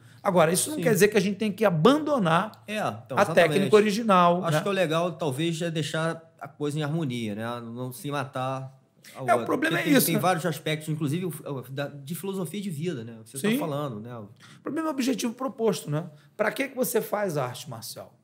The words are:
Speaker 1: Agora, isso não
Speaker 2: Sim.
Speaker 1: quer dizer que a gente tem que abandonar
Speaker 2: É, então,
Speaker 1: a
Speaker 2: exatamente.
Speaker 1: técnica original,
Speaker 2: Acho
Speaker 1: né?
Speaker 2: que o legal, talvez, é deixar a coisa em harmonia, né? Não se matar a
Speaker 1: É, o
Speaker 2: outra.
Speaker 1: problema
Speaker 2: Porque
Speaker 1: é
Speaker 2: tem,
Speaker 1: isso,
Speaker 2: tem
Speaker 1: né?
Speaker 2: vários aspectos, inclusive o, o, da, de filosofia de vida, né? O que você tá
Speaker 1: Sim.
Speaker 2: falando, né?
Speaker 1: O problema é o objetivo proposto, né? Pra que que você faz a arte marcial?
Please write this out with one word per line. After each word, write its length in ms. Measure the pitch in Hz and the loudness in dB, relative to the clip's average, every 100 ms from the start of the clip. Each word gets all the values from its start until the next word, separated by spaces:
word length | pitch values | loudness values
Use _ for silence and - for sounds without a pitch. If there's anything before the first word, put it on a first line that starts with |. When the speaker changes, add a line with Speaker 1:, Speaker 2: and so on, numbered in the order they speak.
| - - | -20 -6
Speaker 1:
Agora, 280 | 202 180 160 | 2 6 6
isso 180 | 175 - | 4 0
não 80 | 302 | 0
Speaker 2:
Sim. 60 | |
Speaker 1:
quer 100 | 254 | 2
dizer 140 | 196 208 | 6 6
que 80 | 214 | 4
a 40 | |
gente 160 | 185 190 | 0 0
tem 140 | 220 | -2
que 140 | 202 208 | 2 2
abandonar 1000 | 165 202 294 302 277 170 165 214 - - | 6 6 6 4 2 4 2 0 -8 -8
Speaker 2:
É, 100 | 214 | -4
então, 400 | 156 107 - 180 | -2 -4 -4 0
Speaker 1:
a 40 | |
Speaker 2:
exatamente. 120 | 202 175 165 | 4 6 6
Speaker 1:
técnica 220 | 151 139 208 | 4 6 6
original, 680 | 208 202 226 185 175 175 170 | 6 2 4 6 6 4 2
Speaker 2:
Acho 120 | 151 | 0
Speaker 1:
né? 60 | |
Speaker 2:
que 60 | 170 | 0
o 20 | |
legal, 420 | 196 170 165 180 - | 0 0 0 -2 -2
talvez, 440 | 160 127 170 160 | -4 -2 -2 -2
é 80 | 175 | -4
deixar 500 | 160 147 160 165 165 - - | -4 -4 -2 -2 -4 -10 -18
a 80 | 127 | -16
coisa 320 | - 147 151 | -6 -4 -2
em 40 | |
harmonia, 520 | 147 165 147 120 110 104 | -2 -2 -2 -4 -4 -6
né? 80 | 117 120 | -6 -8
Não 300 | 117 117 127 | -10 -10 -10
se 180 | 123 147 | -10 -8
matar 680 | 143 131 131 131 135 131 - _ _ - - | -6 -6 -6 -6 -6 -10 -18 _ _ -20 -6
a 40 | |
Speaker 1:
É, 20 | |
o 20 | - | 0
Speaker 2:
outra. 140 | - - | 0 0
Speaker 1:
problema 300 | 294 320 339 | -2 0 0
Speaker 2:
Porque 120 | 330 | 4
Speaker 1:
é 20 | |
Speaker 2:
tem, 60 | 269 | 4
Speaker 1:
isso, 80 | 170 | 4
Speaker 2:
tem 100 | 165 | 2
Speaker 1:
né? 60 | |
Speaker 2:
vários 240 | 180 175 170 | 2 0 0
aspectos, 420 | - 156 151 156 | -4 -4 -4 -4
inclusive 360 | 156 170 175 185 | -4 -2 -2 -4
o, 40 | |
o, 320 | - - 160 135 | -8 -8 -10 -8
da, 180 | 135 147 | -8 -8
de 280 | 143 135 175 | -10 -12 -10
filosofia 460 | 196 190 175 208 | -6 -6 -6 -6
de 80 | 196 | -8
vida, 340 | 143 175 139 | -6 -6 -6
né? 140 | 113 113 | -10 -14
O 40 | |
que 60 | 110 | -16
você 100 | 135 | -4
tá 80 | 202 | 0
Speaker 1:
Sim. 80 | 247 | 0
Speaker 2:
falando, 420 | 160 143 147 104 | 0 -4 -4 -8
né? 160 | 117 120 | -12 -12
Speaker 1:
O 120 | 104 - - - | -14 -18 -20 -14
problema 260 | - 302 320 | -8 -4 -4
é 40 | |
o 20 | |
objetivo 400 | 277 254 220 240 | -2 -2 -2 -4
proposto, 560 | 220 269 - 226 - - | -4 -8 -2 -2 -2 -2
né? 200 | 147 180 - _ - | -6 -6 -14 _ -4
Pra 140 | 214 | -4
que 160 | 208 269 | -2 -4
que 60 | 247 | -2
você 260 | 240 220 | -2 0
faz 340 | - 208 202 147 | -2 -2 -2 -2
a 80 | 123 | -4
arte 240 | - - | -6 -12
marcial? 440 | 113 - - 98 _ | -12 -12 -16 -18 _